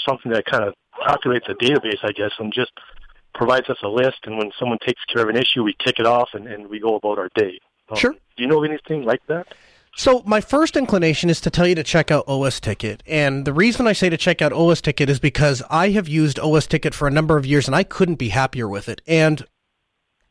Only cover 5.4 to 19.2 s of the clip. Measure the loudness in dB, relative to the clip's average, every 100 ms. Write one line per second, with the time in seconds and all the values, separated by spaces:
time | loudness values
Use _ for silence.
5.4 | 0 0 -2 -2 -4 0 2 2 0 -4
6.4 | -14 -16 -12 -4 -2 0 -2 -2 -4 -2
7.4 | -2 -2 _ _ _ -2 -2 -2 _ -6
8.4 | 0 2 0 -6 -6 -6 -2 -2 -2 -6
9.4 | -6 -20 _ _ _ -2 2 2 2 0
10.4 | 2 2 2 0 0 2 2 2 0 0
11.4 | 0 2 2 2 0 0 2 0 0 -2
12.4 | -2 -2 -6 -4 -6 -8 -4 0 0 0
13.4 | -2 2 2 2 0 2 0 0 0 2
14.4 | 0 2 4 4 0 0 0 2 0 2
15.4 | 2 2 -2 0 2 2 0 2 2 0
16.4 | 2 2 2 -2 -2 -2 0 0 2 2
17.4 | 4 0 2 0 -2 0 0 0 -2 0
18.4 | -2 -2 -6 -6 -8 -12 0 2